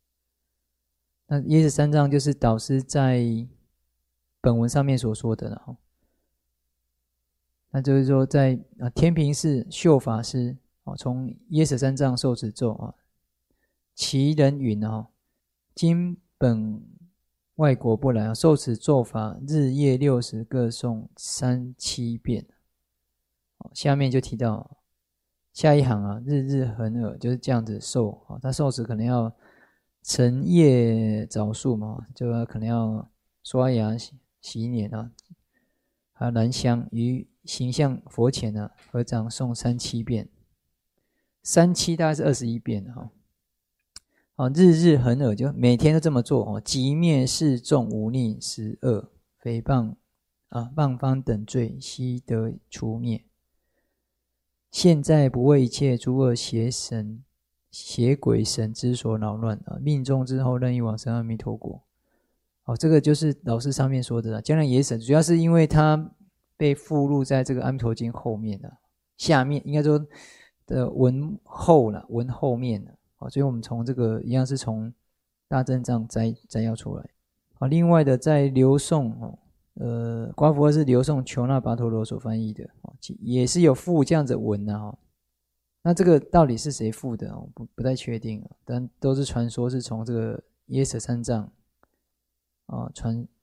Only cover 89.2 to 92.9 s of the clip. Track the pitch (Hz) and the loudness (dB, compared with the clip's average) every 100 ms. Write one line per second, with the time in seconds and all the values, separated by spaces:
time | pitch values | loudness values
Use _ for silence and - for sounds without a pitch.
89.2 | 139 120 117 120 123 127 120 113 113 117 | 0 -2 -4 -2 -4 -4 -6 -8 -6 -4
90.2 | 113 110 - _ - 131 135 117 - 120 | -4 -8 -14 _ -6 -2 -2 -4 -6 -6
91.2 | 117 113 101 - _ _ _ _ _ _ | -4 -4 -6 -14 _ _ _ _ _ _
92.2 | _ _ _ _ - 120 120 | _ _ _ _ -14 -12 -12